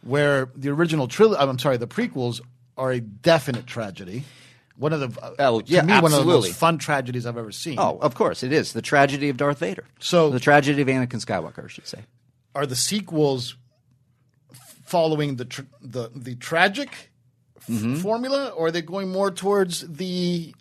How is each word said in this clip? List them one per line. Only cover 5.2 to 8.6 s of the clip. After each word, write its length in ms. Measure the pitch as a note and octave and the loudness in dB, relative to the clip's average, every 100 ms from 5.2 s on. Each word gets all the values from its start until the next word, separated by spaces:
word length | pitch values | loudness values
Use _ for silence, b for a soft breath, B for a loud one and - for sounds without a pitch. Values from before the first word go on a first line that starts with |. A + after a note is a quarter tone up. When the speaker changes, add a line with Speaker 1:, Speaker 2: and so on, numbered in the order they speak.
Speaker 1:
uh, 140 | A2+ - | -10 2
Speaker 2:
Oh, 200 | C#3 A2+ | 2 2
Speaker 1:
to 100 | - | 4
Speaker 2:
yeah, 120 | E3+ | 4
Speaker 1:
me, 100 | D#3 | 6
one 140 | C3+ D#3+ | 6 6
of 60 | |
the 60 | D3 | 6
Speaker 2:
absolutely. 300 | E3 D#3+ F#2+ | 6 4 4
Speaker 1:
most 60 | F2 | 2
fun 200 | E3 E3 | 2 2
tragedies 480 | - C#3+ B2+ B2 A#2+ | -2 -2 -2 -6 -6
I've 100 | A#2+ | -8
ever 140 | A2 | -10
seen. 260 | - E3+ B2+ | -10 -6 -2
Speaker 2:
Oh, 200 | C#3 - | -2 0
of 140 | D3+ - | -2 0
course, 280 | F#3+ - | -2 0
it 100 | B2+ | 0
is. 180 | D3+ | 0